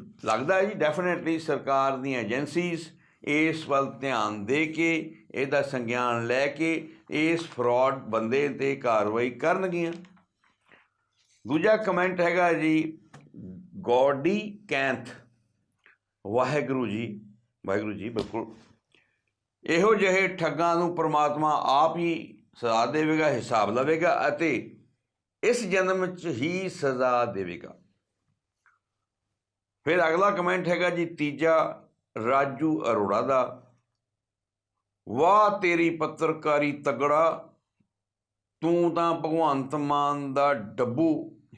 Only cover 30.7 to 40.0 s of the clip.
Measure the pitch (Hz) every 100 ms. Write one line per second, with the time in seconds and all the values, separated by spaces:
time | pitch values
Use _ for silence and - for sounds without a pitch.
30.7 | 170 175 170 165 160 147 131 160 160 -
31.7 | - - _ _ - 113 135 139 127 156
32.7 | 156 - 110 98 104 127 131 123 - -
33.7 | _ _ _ _ _ _ _ _ _ _
34.7 | _ _ _ - 113 165 208 214 196 180
35.7 | 170 165 165 156 - 156 156 156 147 147
36.7 | 143 143 131 143 147 165 - - _ _
37.7 | _ _ _ _ _ _ _ _ _ 160
38.7 | 170 170 170 170 165 156 160 156 135 135
39.7 | 147 143 143